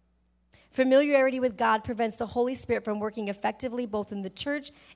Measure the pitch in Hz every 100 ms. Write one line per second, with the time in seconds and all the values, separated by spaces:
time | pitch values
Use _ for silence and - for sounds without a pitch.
0 | _ _ _ _ _ - _ - 262 262
1 | 294 277 262 254 254 196 226 220 233 220
2 | 226 220 214 247 247 254 - 220 214 214
3 | 214 220 202 202 220 214 254 247 240 214
4 | 202 202 190 - 285 285 277 - -